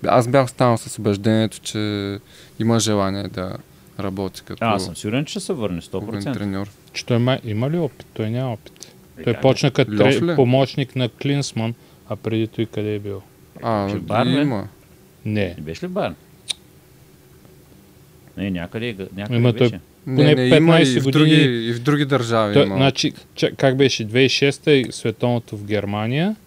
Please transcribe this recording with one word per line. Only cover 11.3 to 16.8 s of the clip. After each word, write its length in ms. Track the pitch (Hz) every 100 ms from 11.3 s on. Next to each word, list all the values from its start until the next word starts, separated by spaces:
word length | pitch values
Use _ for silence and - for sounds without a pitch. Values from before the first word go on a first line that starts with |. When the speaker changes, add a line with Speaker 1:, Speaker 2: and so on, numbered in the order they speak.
| 143 135 - 113 117 - - -
Speaker 3:
а 80 | 104
преди 300 | - 110 110
той 200 | - 113
къде 280 | - 107
е 40 | 107
бил? 240 | 101 98 - _ - -
Speaker 1:
А, 260 | 113 110 98
Speaker 2:
Че 60 | 101
Speaker 1:
и 40 |
Speaker 2:
Барн, 340 | 82 107 139
бе? 60 | 135
Speaker 1:
има. 280 | 147 113 101 - _ - _ _
Speaker 3:
Не. 300 | 110 107 95 87
Speaker 2:
Не 40 |
беше 220 | 76 80
ли 40 | 180
Барн? 260 | 180 139 82 _ - - - _ _